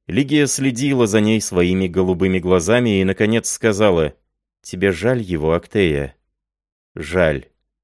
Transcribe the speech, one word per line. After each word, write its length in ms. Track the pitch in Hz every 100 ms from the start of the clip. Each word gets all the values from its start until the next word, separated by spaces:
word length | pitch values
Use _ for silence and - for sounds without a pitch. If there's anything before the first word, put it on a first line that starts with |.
| -
Лигия 400 | 95 139 151 135
следила 600 | - 135 120 139 131 110
за 120 | 107
ней 220 | 107 110
своими 460 | - 90 90 92 92
голубыми 520 | 90 92 87 95 92
глазами 640 | 90 90 80 120 120 98
и, 20 |
наконец, 460 | 95 95 107 113 -
сказала: 640 | - 113 98 104 85 76 - _ _ _ _
"Тебе 300 | - 92 98
жаль 300 | 82 110 127
его, 320 | 95 82 78
Актея?" 640 | 85 - 107 87 71 67 - _ _ _ _ _ _ _
"Жаль", 540 | - 73 90 80 69 - _ _ _